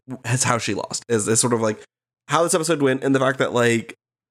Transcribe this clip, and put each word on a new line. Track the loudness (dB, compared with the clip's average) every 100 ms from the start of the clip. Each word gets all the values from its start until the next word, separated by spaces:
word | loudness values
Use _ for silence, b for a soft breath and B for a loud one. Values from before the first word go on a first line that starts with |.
| -16 -14
is | -4 -2
how | 0 -2
she | -2
lost, | -6 -6 -10 -4
is, | -2 0
is | 0
sort | 2
of, | 0
like, | 0 -4 -10 _ _ _ -4
how | 0
this | 2
episode | 0 0 2
went | 2 0
and | 0
the | 2
fact | 2 0
that, | -2
like, | 2 2 2 -2 -16 _ _ _